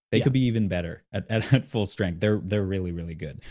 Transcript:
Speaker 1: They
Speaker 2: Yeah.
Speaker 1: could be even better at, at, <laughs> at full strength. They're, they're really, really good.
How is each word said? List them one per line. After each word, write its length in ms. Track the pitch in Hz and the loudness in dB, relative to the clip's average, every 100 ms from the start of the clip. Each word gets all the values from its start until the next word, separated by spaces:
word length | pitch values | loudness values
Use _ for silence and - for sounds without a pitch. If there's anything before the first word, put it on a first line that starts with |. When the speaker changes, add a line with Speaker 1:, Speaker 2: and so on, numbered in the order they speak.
| - | -2
Speaker 1:
They 80 | 113 | 2
Speaker 2:
Yeah. 60 | 135 | 4
Speaker 1:
could 80 | |
be 80 | 131 123 | 2 2
even 220 | 113 101 | 2 0
better 360 | 87 85 78 _ | 0 -4 -8 _
at, 140 | 101 - | -8 -2
at, 220 | 110 - | -2 4
<laughs> 0 | |
at 120 | 127 - | 2 2
full 200 | 113 101 | -2 -2
strength. 340 | - 92 85 | 0 -2 2
They're, 200 | 107 104 | 2 2
they're 220 | 90 104 95 | 0 -2 0
really, 260 | 98 90 | -2 -4
really 240 | 85 85 80 | -6 -8 -8
good. 260 | 78 - - | -10 -12 -12